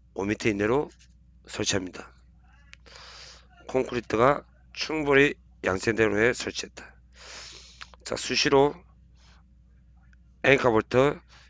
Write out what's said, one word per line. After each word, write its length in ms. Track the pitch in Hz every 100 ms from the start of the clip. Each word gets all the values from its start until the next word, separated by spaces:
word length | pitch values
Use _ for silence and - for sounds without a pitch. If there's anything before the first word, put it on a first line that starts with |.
| _
오 100 | -
미터 240 | 101 107 120
이내로 420 | 98 107 135 165 - - - _ - -
설치합니다. 640 | - 107 101 90 - - - _ _ _ _ - - - - - - - - _ - -
콘크리트가 800 | 131 123 123 - 110 127 147 - _ -
충분히 640 | - - 156 143 139 143 - _ _ 101
양산된 480 | 92 - 107 110
후에 180 | 101 117
설치했다. 640 | 117 101 - - - - - _ - - - - - - - - - -
자, 100 | 117
수시로 580 | - - 151 139 143 - - _ - _ - - _ _ _ _ _ _ _ - - _
앵커볼트, 760 | 131 135 127 110 - 123 143 165 - -